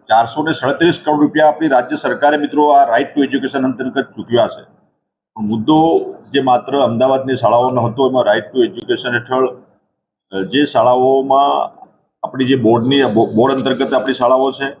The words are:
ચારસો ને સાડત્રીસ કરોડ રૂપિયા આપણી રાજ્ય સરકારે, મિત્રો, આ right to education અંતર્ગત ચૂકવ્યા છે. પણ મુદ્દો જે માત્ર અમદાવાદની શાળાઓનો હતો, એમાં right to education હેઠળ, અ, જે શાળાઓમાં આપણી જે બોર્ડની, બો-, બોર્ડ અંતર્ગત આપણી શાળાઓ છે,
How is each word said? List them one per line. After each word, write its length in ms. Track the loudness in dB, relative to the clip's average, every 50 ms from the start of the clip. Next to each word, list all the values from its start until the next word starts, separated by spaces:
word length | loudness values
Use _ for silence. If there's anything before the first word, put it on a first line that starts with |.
| _ 2
ચારસો 340 | 2 2 2 0 -2 -4 -4
ને 100 | -4 -4
સાડત્રીસ 460 | -4 -4 -4 -2 0 0 0 0 0 -2
કરોડ 160 | -2 0 2
રૂપિયા 260 | 0 0 2 2 2 2
આપણી 200 | 2 0 0 0
રાજ્ય 280 | 2 0 0 -2 -4
સરકારે, 420 | -6 -4 -4 -2 0 2 2 2 0
મિત્રો, 320 | -2 -2 0 2 2 4
આ 280 | 6 6 4 4 2 0
right 120 | -2 -2 -2 -2
to 60 | -2
education 340 | 0 -2 -4 -4 -4 -4 -2
અંતર્ગત 580 | -2 -4 -4 -6 -8 -6 -4 -6 -6 -6 -10
ચૂકવ્યા 320 | -16 -6 -2 0 0 0 0
છે. 140 | -4 -10 -20 -20 _ _ _ _ _ _ _ _ _ _ _ _ _
પણ 60 | -8
મુદ્દો 580 | -6 -4 -4 -2 0 2 2 2 2 2 2 0 -2 -4 -10 -16 -12 -4
જે 100 | -4 -2
માત્ર 360 | 2 2 0 0 0 -2 -2 0
અમદાવાદની 580 | 0 0 0 0 2 2 2 0 0 -2 -4
શાળાઓનો 460 | -2 0 2 2 2 2 0 0 -2
હતો, 280 | -2 -2 0 0 0 0
એમાં 140 | 2 0 0
right 220 | 2 0 0 -2 -2 0
to 60 | 0 0
education 500 | 0 -2 -6 -6 -4 -4 -4 -4 -4 -4
હેઠળ, 340 | -4 -4 -2 -2 0 0 -2 -2 -8 -16 _ _ _ _ _ _ _ _ _ _ _ _ _
અ, 100 | -8 -6 -6 -2
જે 140 | -2 -2 -2
શાળાઓમાં 840 | 0 0 2 2 4 2 2 2 2 2 0 0 2 2 2 2 2 0 -2 -4 -6 -8 -16 -20 -20 _ _ _ _ _ _ -12
આપણી 220 | -8 -4 -2 0
જે 100 | 0 0
બોર્ડની, 480 | 2 2 2 2 2 2 2 2 2 2
બો-, 320 | 2 2 0 0 2 2
બોર્ડ 200 | 2 2 2 0
અંતર્ગત 380 | 0 -2 -2 -2 -2 -2 -2 0
આપણી 200 | -2 -2 -2 -2
શાળાઓ 380 | 0 0 2 2 2 0 -2
છે, 220 | -4 -4 -8 -8 -8 -12